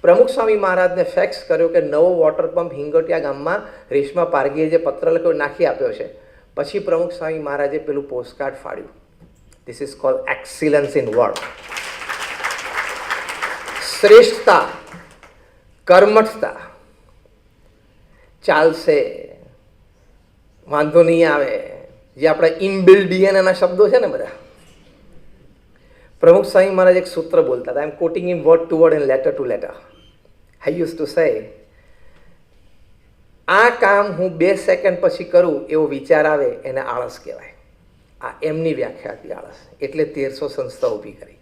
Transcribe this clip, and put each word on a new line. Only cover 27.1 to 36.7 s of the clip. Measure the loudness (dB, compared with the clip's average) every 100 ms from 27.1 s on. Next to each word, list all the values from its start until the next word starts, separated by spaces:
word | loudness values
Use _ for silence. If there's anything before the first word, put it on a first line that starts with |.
| -8 0 0
બોલતા | 0 -4 -6
હતા, | -6
I |
am | -6
quoting | -4 -4 -2 -4
him | -2 4
word | 4 2
to | 2
word | 4 4
and | 0
letter | 0 -2 -4
to | -6
letter. | -6 -8 -16 -20 -20 _ _ _ _ _ _ -6
I | -4
used | -6 -6
to | -6 0
say, | 0 -2 -8 -20 _ _ _ _ -20 -20 -20 -20 _ _ _ _ _ _ _ _ _ _ 0
"આ | 4 4
કામ | 4 2 2 0
હું | -2 -6 0
બે | 0 0
સેકન્ડ | 0 0 0 0
પછી | -2 -2
કરું | 2 4 4 0 -2
એવો | -2 0
વિચાર | -4 0 2 2
આવે | 0 -2
એને | -4 -8